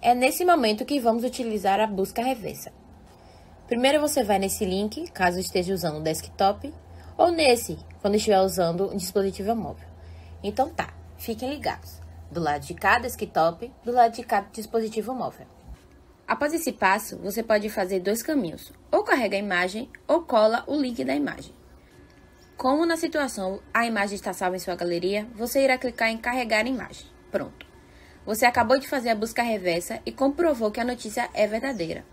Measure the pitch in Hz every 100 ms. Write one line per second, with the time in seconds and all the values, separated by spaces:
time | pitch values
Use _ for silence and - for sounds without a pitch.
0 | 233 247 254 311 359 339 233 214 254 294
1 | 233 233 240 233 233 214 190 196 214 190
2 | 196 - 240 254 175 143 - - - -
3 | - - - - - - - 240 254 294
4 | 294 294 214 202 196 - 202 185 208 220
5 | 339 - 185 180 185 196 175 190 165 151
6 | 156 160 - - 196 208 277 - - -
7 | - - 330 330 302 240 - 156 - -
8 | 202 208 214 196 190 175 170 170 196 202
9 | 180 208 196 185 196 233 160 - - -
10 | - - - - 196 208 285 - - -
11 | - - - 220 254 294 233 - - -
12 | - - - 175 156 147 143 170 196 233
13 | 240 - 208 - 165 170 240 - 220 247
14 | 233 220 233 214 202 - 214 226 220 220
15 | 208 262 151 - - - - - - -
16 | - - - 226 294 320 320 208 196 202
17 | 214 180 180 202 226 214 208 214 185 190
18 | 185 226 - 302 180 156 - - - 330
19 | 427 339 220 196 202 180 180 208 254 -
20 | - 302 330 233 214 233 - 285 254 233
21 | 254 285 285 - 139 - - - - -
22 | - - - - - - 254 285 339 330
23 | 330 302 269 - 190 196 - 226 233 220
24 | 202 202 202 185 185 185 180 180 175 170
25 | 180 202 214 208 233 277 269 254 254 240
26 | 226 226 233 254 240 220 226 262 - -
27 | - - - - - - - - - -
28 | - - - 214 240 247 226 269 269 285
29 | 233 220 220 - 240 220 175 170 - 226
30 | - 226 269 277 349 262 220 214 233 247
31 | 220 208 240 - 208 220 262 240 165 165
32 | -